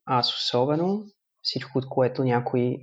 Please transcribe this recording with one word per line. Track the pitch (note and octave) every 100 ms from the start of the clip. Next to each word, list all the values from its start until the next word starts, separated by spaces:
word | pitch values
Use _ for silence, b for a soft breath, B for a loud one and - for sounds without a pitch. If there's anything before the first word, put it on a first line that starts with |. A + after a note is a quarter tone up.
| -
Аз | B2+ A#2+
особено. | - - A#2+ C3 D3+ F3 G#3 G#3 _ _ _
Всичко, | - C3 - C3
от | B2+
което | - B2 B2+
някой | C3 A#2+ B2 B2+ B2 B2